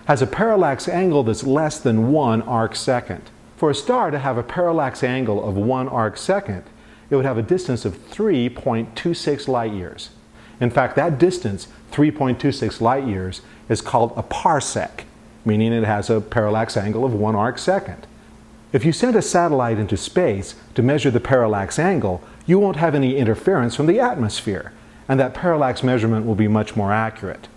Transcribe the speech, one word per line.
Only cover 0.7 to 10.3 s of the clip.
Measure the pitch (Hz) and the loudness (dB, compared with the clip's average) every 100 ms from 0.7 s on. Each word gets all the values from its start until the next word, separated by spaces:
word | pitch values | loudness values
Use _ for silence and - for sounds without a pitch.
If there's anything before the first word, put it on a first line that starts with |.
| 131 - | 0 -2
angle | 175 190 147 | 0 2 2
that's | 117 107 | 2 0
less | 135 143 151 - | 0 0 0 -2
than | 127 110 117 | 0 2 4
one | 156 127 110 | 2 2 0
arc | 117 117 110 | 0 -2 -2
second. | - - 123 117 90 - - - - | -2 -2 -2 -4 -10 -14 -20 -20 -2
For | 156 | 0
a | |
star | 139 - 247 180 | 0 0 0 0
to | 143 | -2
have | 135 120 | -2 -4
a | |
parallax | - 180 175 165 131 - | -4 -2 0 0 -2 -2
angle | 131 127 117 104 104 | -2 0 -2 -2 -2
of | 98 | -2
one | 110 131 131 | 0 0 -2
arc | 127 110 - | -2 -2 -2
second, | - 196 190 92 - - - - - | -2 -2 -2 -10 -12 -20 -20 -20 -2
it | 139 | 0
would | 135 | 0
have | 117 | 0
a | |
distance | 110 185 185 117 | 0 -2 -2 -4
of | 107 87 | -4 -8
three | - - 214 147 120 | -10 -2 0 2 0
point | 123 135 113 113 - | -4 -4 -2 -4 -4
two | 175 | -4
six | 165 - 143 - | -2 -2 -4 -2
light | 123 113 | -2 -2
years. | 101 87 - - - - | -6 -10 -14 -20 -20 -20